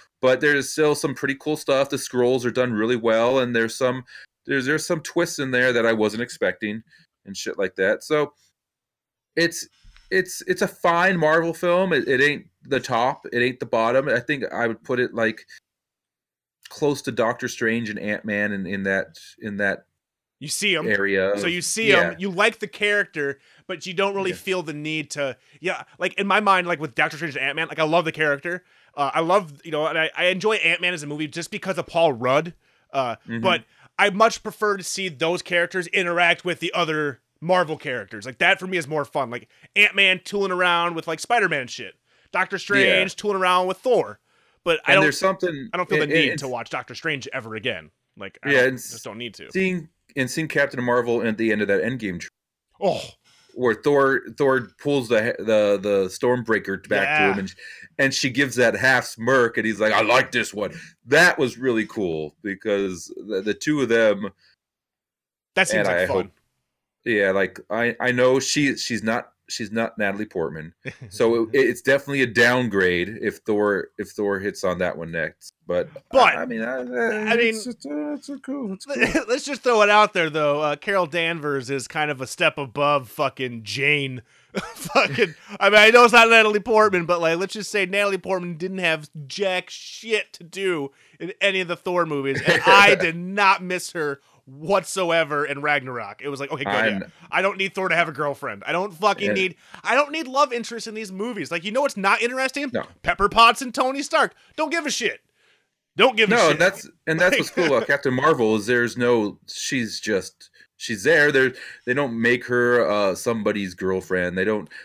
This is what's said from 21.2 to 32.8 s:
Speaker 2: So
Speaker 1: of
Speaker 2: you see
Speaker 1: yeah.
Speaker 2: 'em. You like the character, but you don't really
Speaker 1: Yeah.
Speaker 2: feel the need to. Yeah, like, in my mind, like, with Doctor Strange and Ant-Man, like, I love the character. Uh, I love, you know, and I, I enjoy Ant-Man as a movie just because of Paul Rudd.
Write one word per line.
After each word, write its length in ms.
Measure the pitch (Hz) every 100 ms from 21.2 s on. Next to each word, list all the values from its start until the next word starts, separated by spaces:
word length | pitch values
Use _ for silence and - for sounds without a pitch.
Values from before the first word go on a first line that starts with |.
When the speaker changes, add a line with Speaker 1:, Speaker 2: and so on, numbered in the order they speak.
| 95 202
Speaker 2:
So 80 | 180
Speaker 1:
of 60 |
Speaker 2:
you 80 | 175
see 280 | - - 220
Speaker 1:
yeah. 100 | 185 175
Speaker 2:
'em. 40 | 165
You 120 | 190
like 280 | 175 220 226
the 80 | 214
character, 720 | - 208 208 196 160 139 135 _ _ -
but 180 | 180 185
you 80 |
don't 220 | 180 196 196
really 160 | 190
Speaker 1:
Yeah. 60 | 180
Speaker 2:
feel 260 | - 185
the 100 | 156
need 380 | 147 151 156 151
to. 260 | 156 139 117 _ _
Yeah, 240 | 165 170 - -
like, 140 | 185 190
in 120 | 202
my 120 | 208
mind, 280 | 208 185 175
like, 120 | 165
with 160 | 151 131
Doctor 200 | 156 143
Strange 180 | 160 135
and 100 | 135
Ant-Man, 220 | 147 160
like, 120 | 151
I 40 |
love 220 | 156 170 160
the 60 |
character. 520 | 156 156 143 170 180 - _ _ -
Uh, 160 | 139
I 60 | 156
love, 400 | 165 196 165 139
you 80 | 170
know, 140 | 151 156
and 100 | 160
I, 120 | 160 -
I 80 | 180
enjoy 300 | 185 208 214
Ant-Man 380 | 160 170 180
as 100 | 175
a 40 | 147
movie 200 | 147 156
just 240 | 165 160
because 260 | 208 185 175
of 80 | 151
Paul 260 | 170 165
Rudd. 400 | 117 123 139 165 - _ _